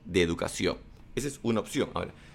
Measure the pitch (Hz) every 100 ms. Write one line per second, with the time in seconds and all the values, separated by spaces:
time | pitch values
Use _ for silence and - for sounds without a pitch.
0 | - 95 85 82 85 - 92 - - -
1 | - - 139 139 117 156 - 143 107 -
2 | 87 - -